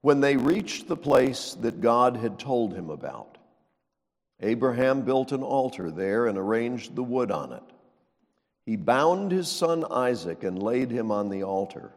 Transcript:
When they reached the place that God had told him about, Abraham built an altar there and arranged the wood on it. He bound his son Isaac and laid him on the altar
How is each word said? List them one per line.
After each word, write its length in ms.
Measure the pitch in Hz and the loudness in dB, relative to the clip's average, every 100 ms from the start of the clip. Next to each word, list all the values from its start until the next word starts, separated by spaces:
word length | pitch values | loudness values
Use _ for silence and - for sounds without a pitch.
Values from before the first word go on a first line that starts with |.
When 180 | 139 143 | 6 6
they 160 | 139 139 | 6 4
reached 540 | 127 190 - - - | 2 2 0 -8 -6
the 80 | 165 | -6
place 560 | 143 135 131 123 - | 4 6 6 0 -10
that 260 | - 117 113 | -4 -4 0
God 380 | 117 117 123 110 | 2 6 4 2
had 200 | 113 98 | -6 -6
told 360 | 139 123 113 | -4 -2 -2
him 160 | 90 82 | -4 -10
about, 480 | 76 67 60 - - _ _ _ _ _ _ _ _ _ _ | -10 -10 -12 -16 -20 _ _ _ _ _ _ _ _ _ _
Abraham 640 | 98 117 131 120 131 135 117 | -2 2 0 2 2 2 2
built 260 | 131 131 | 0 0
an 120 | 139 | -4
altar 460 | 135 135 131 - 90 | -2 0 -2 -4 -8
there 360 | 78 95 107 120 | -4 -2 0 0
and 100 | 98 | 0
arranged 560 | 98 113 120 123 - | 0 0 -2 -6 -8
the 100 | 127 | -6
wood 280 | 127 127 120 | -2 -2 0
on 220 | 92 69 | -2 -6
it. 100 | 60 - - _ _ _ _ _ _ _ _ - | -12 -18 -20 _ _ _ _ _ _ _ _ -6
He 100 | 110 | -2
bound 560 | 90 127 156 185 196 | 2 4 4 2 0
his 160 | 185 170 | 0 -2
son 380 | - 165 165 156 | 0 0 0 -2
Isaac 580 | 123 127 120 87 82 | 0 0 0 -4 -6
and 180 | 92 92 | -6 -2
laid 300 | 101 123 127 | -2 0 -2
him 180 | 120 113 | -2 -2
on 200 | 104 101 | -2 -2
the 140 | 98 | -4
altar 500 | 95 95 98 - - | -4 -4 -4 -8 -18